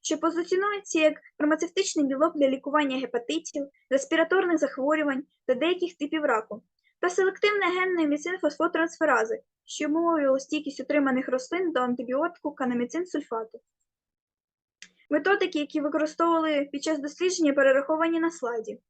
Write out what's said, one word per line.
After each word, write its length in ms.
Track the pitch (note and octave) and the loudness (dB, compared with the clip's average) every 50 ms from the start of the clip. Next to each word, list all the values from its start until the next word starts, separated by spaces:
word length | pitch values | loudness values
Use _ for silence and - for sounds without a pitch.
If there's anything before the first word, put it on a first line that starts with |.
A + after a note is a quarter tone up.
| _ | _
що 160 | - D#4 D4 | -4 -4 0
позиціонується 800 | D4+ E4+ E4 E4 F4 - F#4 F#4 G4+ G#4 G#4 G4+ G4 - - D#4+ | 0 -2 0 -2 -2 0 0 0 0 0 -2 -4 -8 -4 -2 4
як 200 | D#4 D#4 D4+ - _ - _ _ | 4 4 2 2 _ -20 _ _
фармацевтичний 680 | D4+ D4+ D#4 D#4 F4 E4+ _ F#4+ F#4+ - - D#4+ C#4+ | 0 0 2 0 0 -4 _ -2 -2 -2 0 0 0
білок 300 | C4 C4+ C4+ D4+ E4 E4 | 0 2 2 2 0 4
для 120 | D#4 C#4+ C4+ | 4 2 2
лікування 500 | C4+ C4+ - C#4+ C#4 D4+ D4 C#4 C4 C4 | 2 0 -6 0 0 2 2 2 -2 -4
гепатитів, 680 | C4 A#3+ - A#3+ A#3+ - D4 D#4+ - - - D4 C#4 C#4 _ _ _ _ | -4 -4 -6 -6 -6 -4 -6 -6 -6 -6 -8 -8 -8 -8 _ _ _ _
респіраторних 680 | B3+ C4+ C4+ - D#4+ D#4 E4 D#4+ - F#4 F#4+ F4 E4+ D#4 | 0 0 0 2 2 2 2 4 2 2 2 2 2 2
захворювань 680 | D4 C4+ - - B3+ C#4+ - D#4 D4+ C#4+ C4+ C4 D4 _ _ _ _ | 0 0 -2 -2 0 0 2 2 2 0 -2 -4 -6 _ _ _ _
та 80 | - B3+ | -2 0
деяких 420 | B3 C#4 E4 F#4 F4+ F4+ E4+ - | 0 2 0 0 0 -2 -6 -6
типів 280 | _ C#4+ C#4+ - D#4+ D4 | _ -8 -4 -4 -2 0
раку, 380 | C#4+ A#3+ A3 A3 _ G#3 A3 _ _ _ _ _ _ _ _ | 0 0 0 -2 _ -12 -14 _ _ _ _ _ _ _ _
та 100 | - F4+ | -2 -2
селективне 560 | F4+ - F#4+ F#4+ F#4+ - - G#4 - G4+ G4 | 0 2 0 0 0 2 0 0 2 2 0
генне 400 | F4 F4+ F#4 F#4 F#4 F#4 E4+ D#4+ | 0 0 0 0 0 2 0 2
міцин 320 | D4 C#4+ D4 - E4+ F4+ F#4+ | 2 0 -2 -2 -4 -6 -2
фосфотрансферази, 1040 | - D4+ D4 - D#4+ E4+ - D#4+ E4 E4 - - D#4+ D4+ D4+ A#3 A3 A3 A3 - _ _ _ _ _ | -2 -2 0 0 -2 0 0 0 -2 -2 -2 -2 2 2 4 2 2 0 -4 -8 _ _ _ _ _
що 200 | _ - - D4 | _ -8 -6 -2
обумовлювало 540 | D4+ D4 E4 E4+ E4 E4+ D#4 C#4+ C#4 C4 C4+ | -2 0 2 2 2 2 2 2 2 2 0
стійкість 420 | C4+ _ D4+ D4+ D4+ C#4+ C#4 - | 0 _ -6 -4 -4 -6 -10 -10
отриманих 480 | C4 - C#4+ D4 C#4 C4+ B3+ B3+ C4 - | -6 0 0 2 2 2 2 0 0 -2
рослин 440 | C4 C4 B3+ - F4 F4+ F#4+ E4+ D#4 | -4 -4 -4 -4 -4 -2 -2 0 0
до 80 | B3+ | 0
антибіотику 720 | B3+ B3 A#3+ B3 B3 A#3 B3 C4+ D#4 E4+ E4+ - _ D4+ D4 | 0 0 -2 -4 -4 -4 -2 -2 -2 -2 -4 -6 _ -8 -6
канаміцин 540 | - C4+ B3 B3 A#3+ A#3+ A#3+ - D#4+ F#4 | -4 -4 -2 -2 -2 -4 -4 -4 -6 -6
сульфату. 540 | F4+ - - D4 _ A#4+ A4+ A4+ A4+ - A#4 _ _ _ _ _ _ _ _ _ _ _ _ _ _ _ _ _ _ _ _ _ _ _ _ - - _ _ _ _ | -4 -6 -8 -6 _ -6 -6 -6 -8 -14 -20 _ _ _ _ _ _ _ _ _ _ _ _ _ _ _ _ _ _ _ _ _ _ _ _ -20 -20 _ _ _ _
Методики, 480 | D4 D#4 D4+ F#4+ G4+ G4+ F#4+ - - D#4 | 0 0 4 4 2 2 2 -2 -2 -4
які 220 | D4 C#4+ - D#4 | -4 -2 -4 -2
використовували 880 | C#4 D4+ D4 D#4 D#4 D4+ - _ E4+ E4+ E4 E4 D#4+ D#4+ D4+ C#4+ C#4+ C#4+ - | -2 0 0 0 -2 -2 0 _ 2 2 2 2 2 2 0 0 -2 -2 -6
під 100 | C#4+ - | -6 -4
час 140 | D#4+ D#4 D4 | -2 -2 -2
дослідження, 540 | C4+ D4 D4 - F4 F#4 F4+ F#4 E4 C#4+ C#4 | -4 -8 -6 -2 -2 -2 0 2 2 2 4
перераховані 680 | C#4+ C#4 C4+ C4+ C4+ C#4 C#4 D#4 D#4 E4 E4 E4 E4 | 4 4 4 4 4 2 0 0 0 2 0 0 0
на 100 | E4 E4 | -2 -2
слайді. 500 | E4 - - A#3 A#3+ A3+ A3 G#3+ G#3 - _ _ | -4 -4 -6 -4 -4 -6 -6 -8 -12 -14 _ _